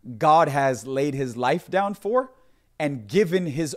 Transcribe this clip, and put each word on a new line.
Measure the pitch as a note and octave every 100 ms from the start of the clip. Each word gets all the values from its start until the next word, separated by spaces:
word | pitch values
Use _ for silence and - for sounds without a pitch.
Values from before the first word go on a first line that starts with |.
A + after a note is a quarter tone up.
| - A2+
God | D#3 D#3+ D3+
has | C#3 C3+ B2 C3
laid | C3+ D3
his | C3+ C3
life | A#2 B2 E3 -
down | F#3 G3+
for | G3 G3+ B3 B3+ _ _ _ _ -
and | D3+ C3+ G#2
given | F3 F#3 F#3 F3
his | C3+ D#3